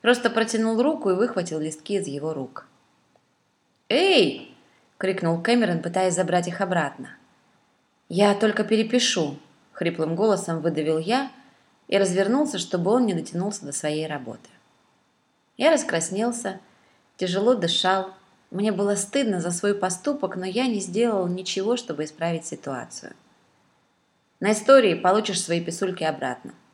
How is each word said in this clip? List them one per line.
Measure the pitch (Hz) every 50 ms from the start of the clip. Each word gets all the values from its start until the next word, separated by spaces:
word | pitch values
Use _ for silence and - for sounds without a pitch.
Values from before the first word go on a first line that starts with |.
Просто | - 226 247 240 - 233
протянул | 233 226 220 220 - 220 220 220 226 220
руку | 247 294 320 - - 202
и | 185
выхватил | 180 220 240 - 190 170 170 156 156
листки | 151 160 156 - - - 202
из | 196 -
его | - 139 143 143 160 160
рук. | 143 131 123 - - - _ _ _ _ _ _ _ _ _ _ _ _ _ _ _ _ _ _ _ _ _ _ _ _ _
«Эй!» | 202 277 359 392 370 285 190 151 - - - - - _ _ _ _ _ _ _ _ _
крикнул | - 190 185 185 - 170 165 170 170
Кэмерон, | - 240 247 233 185 175 170 165
пытаясь | 175 175 190 185 185 175
забрать | 180 185 175 180 180 175
их | 175 175 -
обратно. | 202 180 180 175 156 143 - - 127 - - - _ _ _ _ _ _ _ _ _ _ _ _ _ _ _ _ _ _
«Я | 170 175 202 202 202
только | 202 220 214 208 - 214
перепишу», | 208 220 214 220 220 - 247 - - - 190 160 143 139 - - _ _ _ _ _ _
хриплым | - 170 170 165 165 160 156 165
голосом | 170 208 220 202 175 - - 165 160
выдавил | 147 170 156 160 156 151 160 156
я | 160 180 226 262 277 269 - - - - _ _ _ _ _ _ _ _
и | - 196
развернулся, | 196 185 175 185 196 196 240 277 302 277 - 185
чтобы | - - - 180 170 185
он | 220 254 247
не | 214 185
дотянулся | 165 - - - 170 180 208 202 - -
до | 143 139
своей | - - 151 151 156 156
работы. | 156 151 143 123 113 113 - - - _ _ _ _ _ _ _ _ _ _ _ _ _ _ _ _ _ _ _ _ _
Я | - 233 302
раскраснелся, | 330 285 - - - 165 165 - 190 196 220 240 233 233 - 196 190 190 - _ _ _ _ _ _ _ _ _ _
тяжело | _ 185 180 175 196 202 233 254
дышал. | 214 175 165 - - - 185 190 190 185 190 - - _ _ _ _ _ _
Мне | - 180 202 214 202
было | 180 202 202 208
стыдно | 202 - - - 269 277 220 196 175
за | 160 175
свой | 175 175 - 202 202
поступок, | 202 - 185 180 - - 294 294 285 - 180 -
но | 185 180
я | 190 185 226 262
не | 254 226 208
сделал | 180 180 175 208 233 240 220 196 185
ничего, | 175 175 185 185 185 - 196 190 214 247
чтобы | - - - 156 147 156
исправить | 151 - - 160 170 170 160 165
ситуацию. | - - - - 139 135 123 120 - - - - - - _ _ _ _ _ _ _ _ _ _ _ _ _ _ _ _ _ _ _ _ _ _ _ _ _
«На | - 196 214
истории | 208 - - 269 269 233 196 165
получишь | 170 - 180 190 214 220 - 196 170 -
свои | - 170 170 170
писульки | 165 170 - 196 185 185 - -
обратно». | 156 156 143 135 131 123 - - 117 - _ _ _